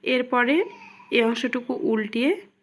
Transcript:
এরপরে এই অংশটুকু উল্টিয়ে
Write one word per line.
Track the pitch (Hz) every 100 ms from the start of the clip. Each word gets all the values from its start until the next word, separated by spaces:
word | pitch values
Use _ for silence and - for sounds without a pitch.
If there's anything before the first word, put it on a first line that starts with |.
এরপরে | - 254 247 247 240 302 453 - - - -
এই | 226
অংশটুকু | 226 233 247 254 240 254
উল্টিয়ে | - 220 214 226 262 415 - _